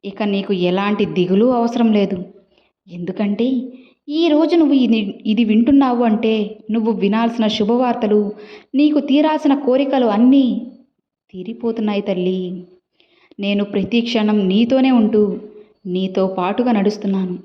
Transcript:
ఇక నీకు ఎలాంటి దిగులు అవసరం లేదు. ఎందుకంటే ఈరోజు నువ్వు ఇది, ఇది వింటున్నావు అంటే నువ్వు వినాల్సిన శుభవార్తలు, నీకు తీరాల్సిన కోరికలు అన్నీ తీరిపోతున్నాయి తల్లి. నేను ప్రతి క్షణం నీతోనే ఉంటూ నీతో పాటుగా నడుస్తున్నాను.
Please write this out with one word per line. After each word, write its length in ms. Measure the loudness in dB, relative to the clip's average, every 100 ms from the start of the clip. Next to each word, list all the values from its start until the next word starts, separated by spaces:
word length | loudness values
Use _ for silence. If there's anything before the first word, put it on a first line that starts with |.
| -14
ఇక 180 | -6
నీకు 300 | -4 -2 -2
ఎలాంటి 520 | -2 0 0 0 -2 -2
దిగులు 400 | 0 2 2 2
అవసరం 480 | 2 0 0 2
లేదు. 300 | 2 0 -2 -8 -16 _ _ _ _ -18
ఎందుకంటే 800 | -12 -8 -4 -4 -2 -2 -2 -6 -14 -20 _ -8
ఈరోజు 460 | -2 2 2 2 2
నువ్వు 180 | 4
ఇది, 460 | 4 2 0 -2 -6 -2
ఇది 180 | 0
వింటున్నావు 600 | 2 2 4 4 4 2
అంటే 540 | 0 0 0 -2 -4 -8 -6
నువ్వు 200 | -2 -2
వినాల్సిన 560 | 0 0 0 -2 0 -2
శుభవార్తలు, 840 | 0 0 0 0 -2 0 0 0 -6 -16 -20 -6 0
నీకు 240 | 2 2
తీరాల్సిన 560 | 2 2 2 0 0 0
కోరికలు 500 | 2 0 2 0 0
అన్నీ 680 | 4 4 4 4 -2 -8 -16 _ _ _ _ _
తీరిపోతున్నాయి 680 | -14 -14 -8 -6 -4 -2 -2
తల్లి. 640 | -2 -2 -2 -4 -6 -10 -14 _ _ _ _ _ _ -8
నేను 240 | -4 -2
ప్రతి 380 | -2 -4 -2 -2
క్షణం 460 | 0 0 0 2 2
నీతోనే 440 | 2 2 2 4
ఉంటూ 480 | 2 2 2 0 -2 -12 -20 -20 _ -8
నీతో 420 | -4 -4 -2 -2
పాటుగా 440 | -2 -4 -2 0
నడుస్తున్నాను. 680 | 0 0 -2 -4 -4 -4 -8